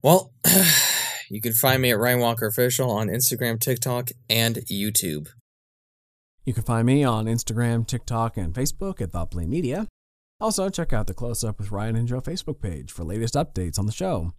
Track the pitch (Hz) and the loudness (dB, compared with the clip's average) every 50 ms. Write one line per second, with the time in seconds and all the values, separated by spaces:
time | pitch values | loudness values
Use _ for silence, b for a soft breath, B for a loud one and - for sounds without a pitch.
0 | - 143 170 190 - - _ _ - - 175 190 185 170 160 - - - - - | 8 8 6 6 6 0 _ _ 4 4 6 6 6 6 4 4 2 2 0 -2
1 | - - - - - - - 107 113 120 113 113 - 135 131 131 131 123 120 101 | -4 -4 -6 -8 -10 -10 -8 -4 -4 -2 0 2 4 4 4 4 4 4 4 4
2 | 117 123 123 123 120 117 117 117 113 107 107 - 123 123 127 - 131 123 110 104 | 4 4 4 4 4 2 2 0 -2 -2 2 2 2 2 2 0 0 0 0 0
3 | 110 101 92 120 127 - 131 117 127 117 113 113 - - 127 113 - 131 123 123 | 0 0 0 0 0 0 0 0 -2 -2 -2 -2 0 0 0 0 0 -2 -2 -2
4 | 123 127 - - _ _ 110 113 113 117 113 - 117 - 98 98 101 107 107 - | -4 -6 -10 -14 _ _ 4 4 4 2 2 -2 -6 -6 -4 -2 -2 0 0 0
5 | 101 90 78 76 76 - - - _ _ _ _ _ _ _ _ _ _ _ _ | 0 0 -4 -4 -8 -10 -16 -20 _ _ _ _ _ _ _ _ _ _ _ _
6 | _ _ _ _ _ _ _ _ _ - 117 - 107 - 117 113 117 123 131 143 | _ _ _ _ _ _ _ _ _ -4 -4 -2 0 0 2 4 4 4 6 6
7 | 147 127 113 110 110 110 113 113 - - 113 113 120 120 117 117 113 - - 117 | 4 4 2 0 0 0 -2 -2 -2 -2 -2 0 0 2 2 0 0 -2 -4 -6
8 | - - 120 113 117 113 - 113 92 82 82 127 131 - - - 196 196 185 - | -4 -4 -2 -2 -2 -2 -2 -4 -4 -4 -2 -2 -2 -2 -2 -4 -6 -6 -6 -6
9 | 113 85 - 87 82 - - 87 82 82 117 170 180 180 147 185 220 - _ _ | -6 -6 -4 -4 -4 -4 -4 -4 -4 -2 -2 -2 -2 -2 -2 -4 -6 -8 _ _
10 | _ _ _ _ _ _ _ _ 208 220 208 - 190 196 190 - 170 - - 110 | _ _ _ _ _ _ _ _ -2 -2 0 0 -2 -2 -2 -2 0 0 2 0
11 | 104 101 98 - 117 123 113 - - 110 104 - 104 98 101 98 104 117 113 113 | 0 -2 -4 -4 -4 -4 -4 -4 -4 -4 -4 -4 -6 -6 -4 -4 -2 -2 0 0
12 | 117 120 127 127 131 - 170 185 - - 151 - - 98 85 73 65 82 - - | 0 0 -2 -4 -4 -6 -6 -6 -6 -6 -8 -6 -6 -6 -6 -6 -10 -12 -10 -10
13 | 85 80 92 110 113 113 - 139 165 - - - 92 85 76 - 95 107 110 - | -8 -6 -4 -4 -4 -2 0 -2 -2 -2 -4 -4 -4 -2 -2 -2 -2 -2 -2 -2
14 | 185 190 165 98 82 85 - | -2 -2 -2 -2 -2 -4 -8